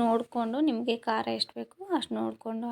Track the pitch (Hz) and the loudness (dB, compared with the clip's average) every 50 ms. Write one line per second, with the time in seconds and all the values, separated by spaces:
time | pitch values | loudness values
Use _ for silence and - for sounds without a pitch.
0 | 240 226 226 233 233 - - 240 233 226 226 269 311 311 240 226 233 240 226 233 | 4 4 4 2 0 -2 -4 -2 -2 0 2 2 2 2 2 2 0 0 0 0
1 | - - 220 220 226 233 233 220 220 - - 233 233 - - - 381 392 370 285 | 0 0 0 0 0 -2 -2 -2 -4 -6 -6 -10 -10 -10 -12 -14 -6 -2 -2 -2
2 | 233 - 233 220 226 226 220 - - 226 226 226 233 240 | -2 -2 -4 -2 -2 -4 -4 -6 -8 -8 -6 -6 -4 -6